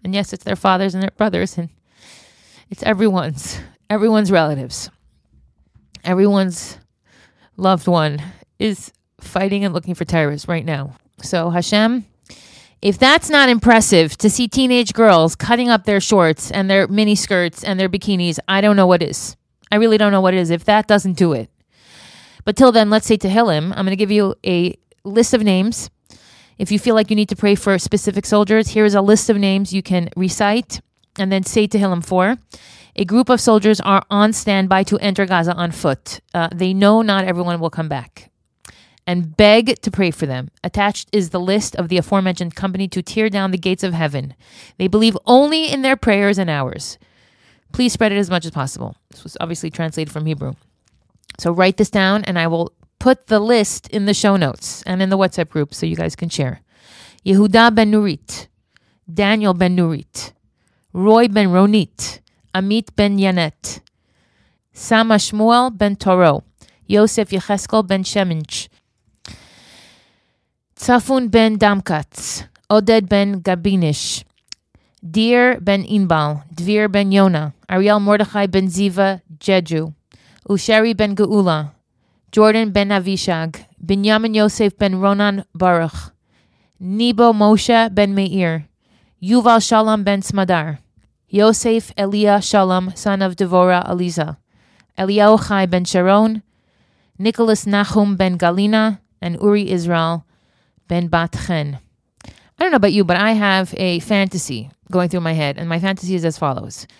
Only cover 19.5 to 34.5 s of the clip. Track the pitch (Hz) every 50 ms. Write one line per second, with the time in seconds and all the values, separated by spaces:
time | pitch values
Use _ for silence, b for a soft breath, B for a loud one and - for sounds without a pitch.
19.5 | _ _ _ _ 208 214 226 226 220 208 214 208 202 196 190 185 185 185 180 165
20.5 | 170 170 - - 208 214 214 - 214 202 - 190 180 - 190 170 147 120 113 -
21.5 | _ _ _ B B B B B B B B B B B B B B B - -
22.5 | 208 - 262 254 226 226 214 208 214 220 - - 226 196 - 190 190 220 233 220
23.5 | 165 151 151 180 185 - 196 190 190 190 214 196 214 208 202 190 - - - 196
24.5 | 185 175 175 180 - - _ _ _ _ - 196 196 220 240 - - 240 214 208
25.5 | 190 185 185 220 233 - - - - _ _ b b b b b b b b b
26.5 | b b 202 - 208 208 - 247 226 220 214 - 220 208 214 - 202 - - 208
27.5 | 202 - - 202 196 185 - - - 196 - 208 185 202 - - 214 208 208 196
28.5 | 214 220 220 - - 214 214 208 202 202 196 196 214 214 - - 220 202 202 196
29.5 | 190 196 202 175 180 196 180 - 185 180 170 - - - 185 185 - - 214 202
30.5 | 208 240 240 - - - - _ _ _ _ _ - - 196 190 196 190 190 -
31.5 | - 233 208 208 - 214 202 190 180 175 160 - 185 185 180 196 247 247 _ B
32.5 | B B B B B B B B B - 202 175 208 240 254 - 254 233 - 240
33.5 | 220 214 190 214 214 190 - 196 196 196 - - 202 202 208 214 226 - - 214